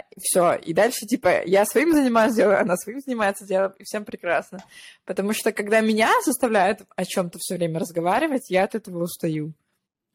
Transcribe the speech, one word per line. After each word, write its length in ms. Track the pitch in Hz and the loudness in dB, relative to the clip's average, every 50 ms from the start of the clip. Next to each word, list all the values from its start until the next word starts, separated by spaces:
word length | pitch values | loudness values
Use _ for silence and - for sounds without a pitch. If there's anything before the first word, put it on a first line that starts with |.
| - _ - - | -6 _ -16 -10
всё. 340 | - - - 190 175 170 135 | -6 -2 2 2 4 4 2
И 180 | - - - 165 | 0 -2 -2 0
дальше, 320 | 170 202 240 254 - 226 208 | 2 2 2 0 -4 -4 -4
типа, 380 | 240 - - 185 156 95 - | -4 0 2 2 2 2 2
я 200 | - 185 196 208 | 2 2 2 2
своим 280 | 208 - 226 285 339 320 | 2 2 2 2 4 4
занимаюсь 420 | 294 269 254 233 233 220 262 226 | 4 4 4 4 4 2 4 2
делом, 220 | 214 233 208 196 - | 2 2 4 4 2
она 160 | - 156 175 | 2 0 -2
своим 240 | 180 - - 226 277 | -4 -4 -8 -12 -12
занимается 460 | - 269 254 226 214 196 202 - 202 190 | -8 -8 -4 -2 -2 -2 -2 -4 -6 -4
делом, 240 | 190 190 196 190 190 - | -2 0 0 -2 -4 -10
и 40 | 202 | -12
всем 180 | - - 214 208 | -10 -8 -8 -8
прекрасно. 560 | - - - - 175 165 147 - - - 190 - - - - - - - _ _ | -10 -12 -8 -4 -2 -2 -2 -2 -4 -10 -18 -18 -20 -20 -20 -20 -20 -20 _ _
Потому 260 | - 190 - 190 202 | -8 -6 -4 -2 -2
что, 220 | 220 - - 233 208 | -2 -2 -2 -2 -2
когда 260 | - 208 202 220 220 | -2 -2 0 2 2
меня 320 | 220 220 220 214 220 285 415 494 415 | 4 2 2 2 2 4 2 2 2
заставляют 560 | 320 254 - - 240 220 202 180 190 214 - - - _ - | 0 -2 0 0 2 2 4 4 2 0 -2 -6 -12 _ -8
о 80 | 185 | -6
чём-то 340 | - - 202 185 175 - 175 | -4 -2 -2 -4 -4 -6 -10
всё 160 | - - 196 | -8 -8 -4
время 240 | 170 170 165 160 165 | -2 -2 -2 -2 -4
разговаривать, 680 | 190 170 165 170 165 175 196 254 311 320 277 254 - - | -6 -4 -4 -2 0 2 2 2 0 0 -2 -4 -4 -2
я 160 | 185 185 190 | 0 0 2
от 100 | 196 - | 0 -2
этого 280 | 220 - 196 180 170 170 | -6 -8 -8 -6 -6 -6
устаю. 500 | 175 - - - 165 156 156 151 156 156 - _ _ _ _ _ _ _ _ _ _ | -6 -6 -6 -4 -4 -4 -4 -6 -8 -10 -14 _ _ _ _ _ _ _ _ _ _